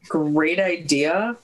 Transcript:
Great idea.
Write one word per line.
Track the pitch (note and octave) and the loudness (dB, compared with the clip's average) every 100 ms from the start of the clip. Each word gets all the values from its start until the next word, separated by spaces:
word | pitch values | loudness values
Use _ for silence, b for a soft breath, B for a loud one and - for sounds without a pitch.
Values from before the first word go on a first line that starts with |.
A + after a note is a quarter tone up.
| - | -4
Great | D#3 D3+ D3 D#3 F3 | -2 0 2 0 0
idea. | F#3+ E3+ D#3 D3 D3 F3 A3 A#3+ | -2 -2 0 2 2 0 -2 -6